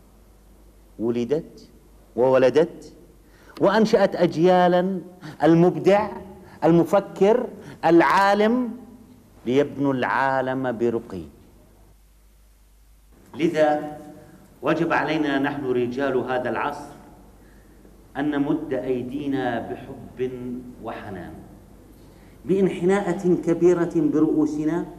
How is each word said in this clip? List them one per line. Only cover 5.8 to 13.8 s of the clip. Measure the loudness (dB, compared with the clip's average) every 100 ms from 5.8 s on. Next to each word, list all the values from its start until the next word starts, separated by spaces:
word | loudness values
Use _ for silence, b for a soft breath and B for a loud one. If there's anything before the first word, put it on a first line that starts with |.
| 2 2 0 -10 -16 -18 B B
المفكر، | 4 4 4 0 0 2 2 4 0 -10 B B
العالم، | 4 6 6 4 4 4 2 0 -2 -8 -16 -20 -20 -20 _ -10 -2
ليبنوا | 0 0 -2 -2
العالم | 0 0 0 0 0 -2 -4 -4 -2
برقي. | -2 -2 -8 -12 -14 -20 -20 _ _ _ _ _ _ _ _ _ _ _ _ _ _ _ _ _ -18
لذا | -4 -2 2 2 0